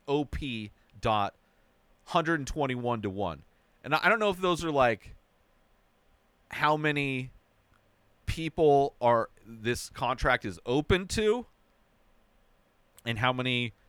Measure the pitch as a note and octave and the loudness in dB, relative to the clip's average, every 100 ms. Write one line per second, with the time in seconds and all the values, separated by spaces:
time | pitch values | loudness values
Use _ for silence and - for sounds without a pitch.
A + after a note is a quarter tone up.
0 | - C#3+ D3 - C#3+ A2+ G#2 - _ G#2 | -4 -2 -2 -6 -8 -8 -12 -16 _ -6
1 | A#2 G#2+ G2+ - _ _ _ _ _ _ | 0 0 0 -4 _ _ _ _ _ _
2 | - F3 D#3+ E3 C3 D#3 C#3 B2 A#2+ A#2+ | -4 -2 0 -2 -4 -4 -2 -2 -4 -4
3 | G#2 F#2+ F#2+ C#2+ - _ _ _ - D3+ | -4 -4 -6 -6 -14 _ _ _ -2 0
4 | F3 A3 G#3 F3+ F#3 E3 E3 C#3 B2 G#2+ | 2 2 2 0 0 0 0 4 4 4
5 | - - _ _ _ _ _ _ _ _ | -4 -20 _ _ _ _ _ _ _ _
6 | _ _ _ _ _ - D3+ D#3 D3+ D3 | _ _ _ _ _ -2 2 2 2 0
7 | C#3 C3 C3 - _ _ _ _ _ _ | -2 -4 -8 -14 _ _ _ _ _ _
8 | _ _ - - D#3+ - D#3 C#3+ C#3 - | _ _ -10 -6 -6 2 6 6 4 0
9 | A#2+ A#2 - _ G2+ A2+ A2 A#2+ - - | 2 4 2 _ -20 -8 -4 -4 -6 -6
10 | B2 B2+ D3+ B2 G#2 E2+ - C3+ D3+ F#3+ | -4 -2 0 0 -2 -10 -2 -2 2 0
11 | F#3+ - G#3+ A#3+ A3+ _ _ _ _ _ | 0 -2 0 0 -4 _ _ _ _ _
12 | _ _ _ _ _ _ _ _ _ _ | _ _ _ _ _ _ _ _ _ _
13 | A#2 A2+ B2+ B2+ B2+ B2 A#2+ - | -8 -2 0 0 -2 -2 -4 -8